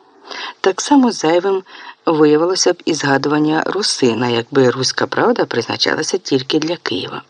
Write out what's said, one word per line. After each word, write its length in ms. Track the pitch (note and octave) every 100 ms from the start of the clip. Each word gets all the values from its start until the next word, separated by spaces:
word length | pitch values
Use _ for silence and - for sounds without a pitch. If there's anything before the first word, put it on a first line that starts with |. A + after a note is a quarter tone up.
| _ _ - - - -
Так 200 | - F#3
само 300 | - C#4+ B3
зайвим 520 | F3+ D#3 F3 G3 F#3+ - - - -
виявилося 680 | - D#3 D3+ D3+ E3+ F#3 F#3
б 80 | F3
і 80 | -
згадування 680 | D#3 C#3 C#3 C#3+ D3+ D3+ D#3
русина, 600 | - F#3+ G#3+ - B2 A2+ B2
якби 420 | A#2 A#2 C#3 B2+
Руська 380 | B2+ B2+ - A2+
правда 380 | - F#3 -
призначалася 720 | - A#2+ A2+ A2+ - - D3+ F#3+
тільки 420 | - C3+ C3 D#3
для 160 | D#3
Києва. 460 | E3+ - - - -